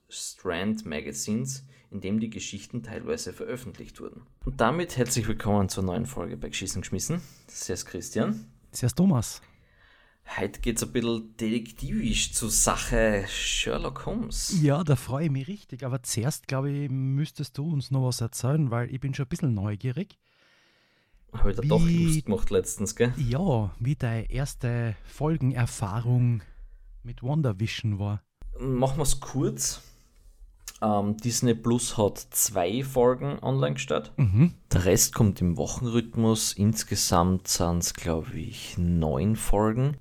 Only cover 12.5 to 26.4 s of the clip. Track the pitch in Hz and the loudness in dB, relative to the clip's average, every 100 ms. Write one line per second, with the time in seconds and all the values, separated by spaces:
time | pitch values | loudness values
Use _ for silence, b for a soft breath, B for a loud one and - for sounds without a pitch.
12.5 | - 113 - - 117 110 101 95 - - | 2 2 2 0 4 4 2 -2 -4 -4
13.5 | - 113 127 - - 156 214 - - - | -2 -2 -4 -6 -8 -6 -6 -4 -4 0
14.5 | 170 147 147 156 131 - 135 165 135 135 | 2 4 2 2 2 2 -2 0 -2 -4
15.5 | 202 - 127 131 131 - 110 123 - - | -10 -12 -10 -6 -6 -4 -2 -2 -4 -4
16.5 | 135 143 143 143 131 131 139 151 - 143 | -4 -2 -2 -2 -2 0 0 -2 -6 -8
17.5 | - 160 143 - 131 127 123 113 - 120 | -6 -2 -2 0 0 2 0 -4 -2 0
18.5 | 160 135 117 120 127 139 139 - 170 143 | 2 2 0 -2 -4 -4 -4 -4 -2 0
19.5 | 104 104 104 127 127 202 _ b b b | 0 -2 -2 -4 -4 -8 _ b b b
20.5 | b b b b b b b _ 110 104 | b b b b b b b _ 4 6
21.5 | 107 139 170 165 170 165 156 - 95 - | 6 4 6 6 6 4 2 2 2 4
22.5 | 95 - - 98 - 123 123 120 127 190 | 2 0 -4 -4 2 2 2 0 0 2
23.5 | 117 104 - 120 151 120 113 98 127 143 | 2 0 -2 -2 -2 -2 -2 -2 -2 -4
24.5 | - 120 120 117 104 - - 151 160 127 | -4 -4 -2 -2 -6 -12 -4 -2 2 0
25.5 | 123 117 - 98 110 117 127 123 113 | 0 -2 -2 -4 -2 2 4 4 0